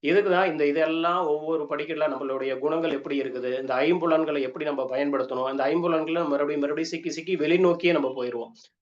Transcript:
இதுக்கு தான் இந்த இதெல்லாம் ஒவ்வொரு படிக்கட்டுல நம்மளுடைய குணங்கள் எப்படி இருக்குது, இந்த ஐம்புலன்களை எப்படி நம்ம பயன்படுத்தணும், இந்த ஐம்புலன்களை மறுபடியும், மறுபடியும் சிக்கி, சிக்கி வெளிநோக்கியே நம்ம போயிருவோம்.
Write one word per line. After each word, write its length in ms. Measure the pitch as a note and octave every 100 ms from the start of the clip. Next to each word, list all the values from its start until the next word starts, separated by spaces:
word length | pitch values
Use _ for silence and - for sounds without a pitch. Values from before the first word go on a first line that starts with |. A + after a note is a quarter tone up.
இதுக்கு 260 | C#3+ F#3+ G3+
தான் 200 | F3+ F#3+
இந்த 140 | D#3 D3
இதெல்லாம் 560 | D3 D#3 E3 E3+ F3+ E3
ஒவ்வொரு 360 | D3 D#3 D#3+
படிக்கட்டுல 420 | D3 D3 D3+ D#3 D3+
நம்மளுடைய 440 | C3 C#3 C3+ C3+ B2+
குணங்கள் 360 | D3 D#3+ E3
எப்படி 220 | C#3 - C#3
இருக்குது, 300 | C3 B2 B2 C3
இந்த 140 | C3+ B2+
ஐம்புலன்களை 640 | D3+ F3+ E3 D#3+ D#3 D3
எப்படி 220 | C3 E3
நம்ம 200 | D3+ C#3
பயன்படுத்தணும், 680 | B2+ B2+ C#3+ C#3 B2+ B2+ C3
இந்த 120 | C3+
ஐம்புலன்களை 580 | C3 E3 E3+ D#3+ D#3+ E3 D#3+
மறுபடியும், 340 | C#3+ C#3+ D3
மறுபடியும் 300 | C#3+ D3+ D#3+
சிக்கி, 180 | D#3+ E3
சிக்கி 260 | D#3 D#3+ F3
வெளிநோக்கியே 560 | D3+ F3 F3+ E3+ F3
நம்ம 180 | E3 C3+
போயிருவோம். 420 | C3 B2 A#2+ A#2 - - _